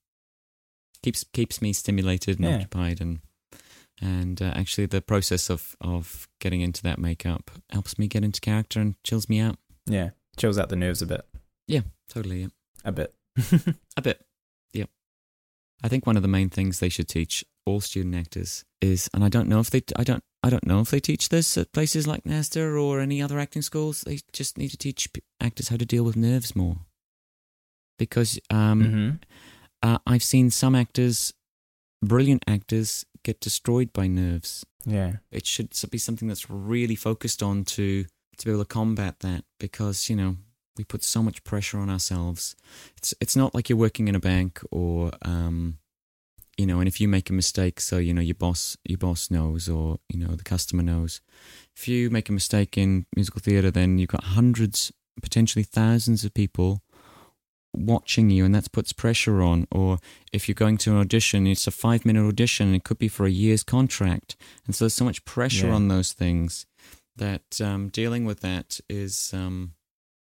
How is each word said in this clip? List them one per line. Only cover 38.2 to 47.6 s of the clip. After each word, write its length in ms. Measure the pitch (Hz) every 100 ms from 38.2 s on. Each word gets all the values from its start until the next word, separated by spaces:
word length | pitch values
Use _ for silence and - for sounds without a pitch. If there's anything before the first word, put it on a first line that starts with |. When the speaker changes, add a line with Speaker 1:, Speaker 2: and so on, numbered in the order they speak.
| _ -
Speaker 1:
to 80 | 113
be 60 |
able 120 | 104
to 40 | 104
combat 520 | 113 110 107 98 -
that, 240 | 95 87 - _
because, 500 | 101 - 107 101 -
you 60 | 107
know, 220 | 95 92 98 _ _ -
we 60 |
put 200 | 107 107
so 200 | - 110
much 200 | 110 - -
pressure 340 | 104 98 104
on 100 | 98
ourselves. 640 | 95 - 92 85 85 - - _ - - -
It's, 160 | - -
it's 140 | - 135
not 200 | 135 123
like 140 | -
you're 80 | 113
working 320 | 110 - 107
in 60 | 98
a 40 |
bank 400 | 92 92 92 - -
or, 400 | - 87 85 85 -
um, 560 | - 85 85 85 85 80 _ _ _ _ _ _ - -
you 80 | 98
know, 140 | 90
and 80 | 92
if 120 | -
you 80 | 104
make 220 | 95 -
a 40 |
mistake, 460 | 95 90 -